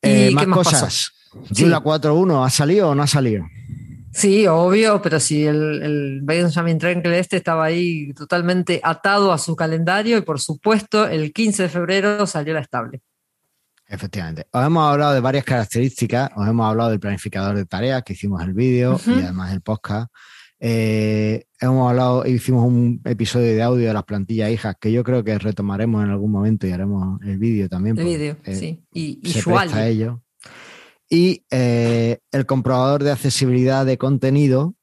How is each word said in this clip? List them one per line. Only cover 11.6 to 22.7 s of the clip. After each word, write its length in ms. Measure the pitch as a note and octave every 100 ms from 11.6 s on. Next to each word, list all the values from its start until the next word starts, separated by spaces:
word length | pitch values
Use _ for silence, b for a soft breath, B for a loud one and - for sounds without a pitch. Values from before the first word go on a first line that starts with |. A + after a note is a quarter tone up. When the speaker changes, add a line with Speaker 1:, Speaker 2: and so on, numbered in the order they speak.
Speaker 2:
de 40 | F#3
febrero 580 | D#3 E3+ G3 G3 G#3 G3+
salió 280 | E3 D3
la 60 | D#3+
estable. 420 | C3 B2+ A#2 C3 _ _ _ _ _ _ _ _ _
Speaker 1:
Efectivamente. 580 | F#2 G2 G2 E2+ D#2+ -
Os 140 | B2+
hemos 260 | C#3 E3+ D3+
hablado 220 | C#3+ D3
de 60 | C#3
varias 240 | B2 C#3
características, 840 | B2+ B2+ G#2 A#2 C3 - A#2 A#2+ C3+
os 140 | - G2+
hemos 180 | A#2 A2
hablado 220 | A2 A#2
del 100 | G#2+
planificador 540 | G#2 G2 G#2 F#2+ G2
de 120 | G2+ F#2
tareas, 360 | F#2 B2 C3
que 120 | -
hicimos 280 | F#2 G2+ F#2+
el 100 | F2
vídeo 400 | G#2+ B2+ B2 B2
Speaker 2:
Ujú. 160 | F3+ G#3+
Speaker 1:
y 100 | B3
además 300 | - - F#2
el 80 | F#2+
podcast. 500 | - G#2+ - G#2 A#2 B B B B _
Eh, 840 | A#2 A2+ A2 A2 G#2+ G#2+ G#2+ A2 _ _
hemos 280 | B2+ C3 B2+
hablado, 360 | B2 B2+ B2+ -
hicimos 380 | B2 - B2+
un 340 | A#2+